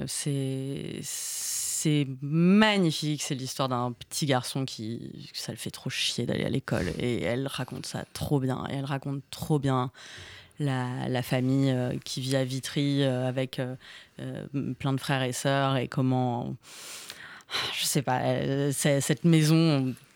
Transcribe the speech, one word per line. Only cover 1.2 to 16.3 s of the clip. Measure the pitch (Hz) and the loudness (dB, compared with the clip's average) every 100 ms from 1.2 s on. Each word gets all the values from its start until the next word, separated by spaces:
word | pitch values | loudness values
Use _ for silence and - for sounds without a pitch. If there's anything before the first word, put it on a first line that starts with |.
| - - - - - - 160 147 135 131 | -6 -6 -4 -4 -4 0 2 2 2 -2
magnifique. | 143 160 175 202 220 202 170 151 151 147 | -2 4 6 8 6 6 2 2 -2 -2
C'est | - | -2
l'histoire | 135 127 - 135 | -4 -4 -2 0
d'un | 123 123 | 0 -2
petit | 120 - - 147 | -4 -8 -2 2
garçon | 127 - 139 | 2 2 -2
qui, | 135 - 110 117 - - 139 | -4 -4 -8 -8 -8 -12 -12
ça | - - | -10 -10
le | - | -8
fait | - | -8
trop | - - | -8 -6
chier | - - - 120 | -2 -2 0 0
d'aller | - | 0
à | - | 0
l'école. | 135 - 104 87 - | -2 0 0 0 -2
Et | 120 113 | -2 0
elle | 76 120 135 | 0 -2 -2
raconte | - 131 135 - | -6 -8 -8 -8
ça | - - | -8 -8
trop | - - 143 | -6 0 0
bien. | 131 123 - | 2 -2 -4
Et | |
elle | 139 | -6
raconte | 135 139 143 139 - | -4 -6 -6 -8 -10
trop | - - 151 | -14 0 2
bien | 135 131 127 - - - - - - - | 2 2 0 -6 -18 -18 -18 -18 -20 -4
la, | 143 131 123 127 127 | -2 0 -2 -4 -2
la | 127 | -2
famille, | 123 131 127 135 135 | 0 2 4 4 4
euh, | 127 123 135 | 2 0 -4
qui | - - | -6 -6
vit | 131 135 | 0 0
à | |
Vitry, | 131 131 - 156 143 139 | 0 -4 -4 -2 0 2
euh, | 139 127 127 | 2 2 0
avec, | 127 131 - | -2 -4 -4
euh, | 127 131 - - - - | -6 -8 -14 -20 -20 -12
euh, | 131 127 98 139 127 127 | -10 -8 -6 -4 -4 -2
plein | 143 | -2
de | 135 | -2
frères | - 139 | 0 0
et | 131 | 0
sœurs | 127 143 139 135 135 | 0 2 4 4 2
et | 127 | 0
comment, | - 131 127 127 | 0 2 2 2